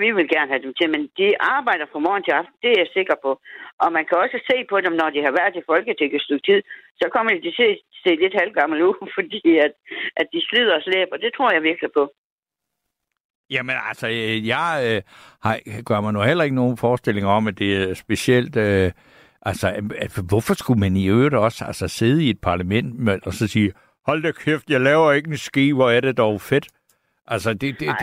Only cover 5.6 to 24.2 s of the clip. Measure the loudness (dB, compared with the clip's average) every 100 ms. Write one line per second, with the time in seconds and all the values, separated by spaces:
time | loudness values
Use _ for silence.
5.6 | 0 0 0 -2 -2 -2 -4 -2 2 2
6.6 | 2 -14 -20 _ -2 0 0 -2 -4 0
7.6 | 0 0 _ -4 0 2 2 2 0 0
8.6 | 0 2 2 0 -6 -8 -6 -2 4 4
9.6 | 4 0 -14 -10 -8 -6 -4 -4 -2 0
10.6 | 2 0 0 -2 -2 -4 -6 0 0 2
11.6 | 0 -2 -2 0 0 -4 _ _ _ _
12.6 | _ _ _ _ _ _ _ _ _ -6
13.6 | -4 -6 -6 -6 -4 -4 -2 -2 -2 -2
14.6 | -2 -2 0 -2 -4 -20 -20 _ -2 -2
15.6 | -6 -14 -2 -2 0 0 0 2 0 2
16.6 | 0 0 0 0 -2 -2 2 2 0 -2
17.6 | 0 0 0 -4 -4 -2 2 2 2 0
18.6 | 2 4 2 -2 _ -20 _ _ -8 -2
19.6 | -2 -2 -6 -6 -6 -6 0 0 0 -2
20.6 | 0 2 2 2 2 4 4 2 0 -2
21.6 | -10 -6 -8 0 2 2 2 0 -2 -2
22.6 | 0 -2 -2 -2 -2 -2 -4 -4 -2 2
23.6 | 0 -2 _ _ -4 -2